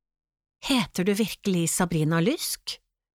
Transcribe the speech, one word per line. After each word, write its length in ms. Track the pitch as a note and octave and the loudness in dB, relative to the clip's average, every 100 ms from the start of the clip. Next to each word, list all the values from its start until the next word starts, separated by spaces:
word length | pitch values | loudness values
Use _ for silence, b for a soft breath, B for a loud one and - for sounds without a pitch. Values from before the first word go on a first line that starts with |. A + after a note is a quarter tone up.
| _ _ _ _ _ _ - | _ _ _ _ _ _ -2
«Heter 400 | C4 E3+ - F3+ | 0 0 -2 0
du 80 | G3+ | 0
virkelig 520 | A3 - G#3 F3+ E3 | -2 -2 0 0 0
Sabrina 480 | - F3+ E3 D3+ E3 | 0 0 2 2 2
Lysk?» 560 | E3+ E4 - - - - _ _ _ | 2 0 -4 -8 -10 -14 _ _ _